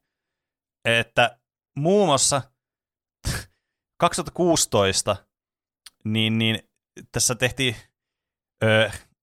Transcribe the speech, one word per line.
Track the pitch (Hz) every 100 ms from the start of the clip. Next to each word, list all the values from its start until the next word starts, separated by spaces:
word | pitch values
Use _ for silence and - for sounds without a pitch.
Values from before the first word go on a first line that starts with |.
| _ _ _ _ _ _ _ _ 117
Että | 117 117 - 117 - _ _ _ 143
muun | 156 202 185
muassa | 135 - 143 - _ _ _ _ _ _ _ -
<laughs> | - - _ _ _ _ -
kaksituhatta | 170 - 160 -
kuusitoista, | 175 156 - 110 98 95 - 98 _ _ _ _ _ _ - _
niin, | 107 110 110 113
niin | 113 110 - _ _ - -
tässä | 127 - 117
tehtiin, | 123 - 127 110 - _ _ _ _ _ _ -
ö, | 110 110 107 - - _